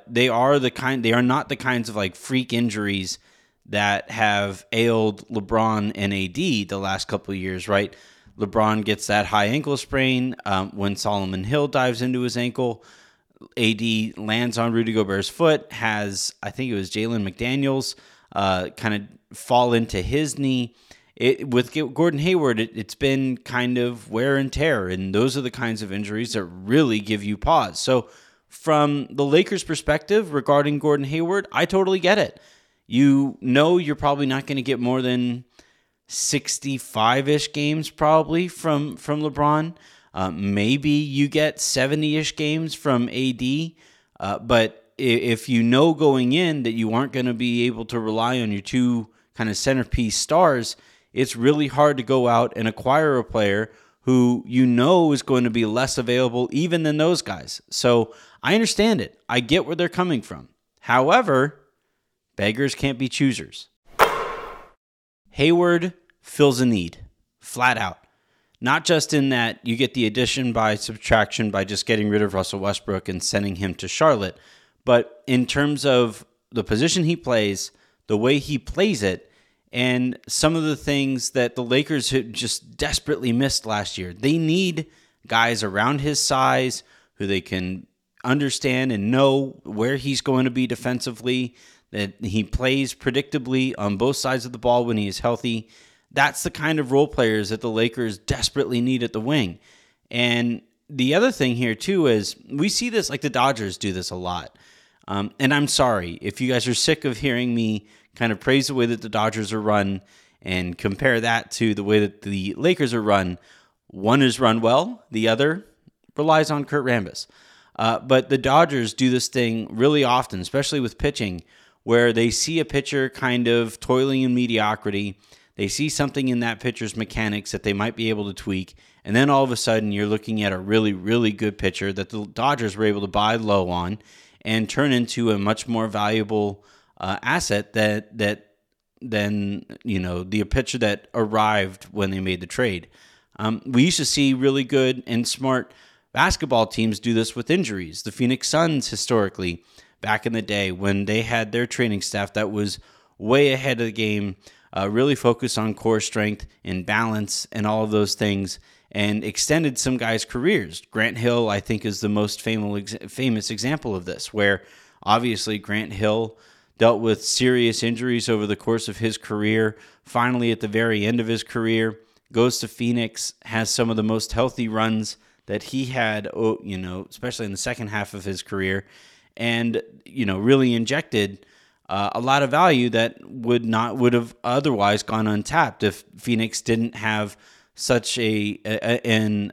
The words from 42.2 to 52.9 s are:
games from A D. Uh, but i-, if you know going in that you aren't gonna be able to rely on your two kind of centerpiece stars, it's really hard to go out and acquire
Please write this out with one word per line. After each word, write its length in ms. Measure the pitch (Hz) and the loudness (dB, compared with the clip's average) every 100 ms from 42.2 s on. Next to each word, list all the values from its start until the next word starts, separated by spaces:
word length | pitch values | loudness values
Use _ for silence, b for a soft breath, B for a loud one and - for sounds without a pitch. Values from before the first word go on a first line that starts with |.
| 151 - | -2 -4
games 380 | 151 156 160 | -2 -2 -4
from 360 | - 151 123 120 | -6 0 0 0
A 220 | - 131 | -2 -4
D. 440 | 120 127 143 165 - b b b b | -2 -2 -2 -4 -10 b b b b
Uh, 200 | 95 101 | -6 -6
but 540 | 117 120 110 - _ - | 2 2 2 -2 _ -4
i-, 40 | |
if 480 | 131 117 123 113 - | 0 2 2 -2 0
you 120 | 120 | 2
know 300 | 117 127 160 | 4 6 4
going 400 | 156 151 135 123 | 4 4 4 4
in 300 | 147 180 151 | 2 2 0
that 100 | 120 | -2
you 220 | 113 110 | -2 0
aren't 180 | 113 139 | 0 0
gonna 220 | 131 123 | -2 -2
be 320 | 113 123 120 120 | -2 -2 0 0
able 180 | 113 113 | -2 -6
to 140 | 120 | -4
rely 400 | 110 110 117 127 | -2 0 0 0
on 100 | 113 | -2
your 120 | 101 | -4
two 460 | 98 127 123 120 110 b b | -2 0 2 0 -4 b b
kind 160 | - 110 | -6 -4
of 60 | 101 | -2
centerpiece 600 | - 131 120 - 113 - | 0 0 0 0 0 -2
stars, 580 | - 160 180 131 113 - b b b | 0 4 4 2 -2 -10 b b b
it's 240 | - 127 120 | -2 -2 2
really 320 | 120 147 143 | 2 4 2
hard 280 | 131 147 135 | 2 2 2
to 60 | |
go 240 | 113 131 120 | 0 2 4
out 260 | 117 120 - | 4 2 0
and 100 | 113 | -4
acquire 520 | 107 127 | -2 2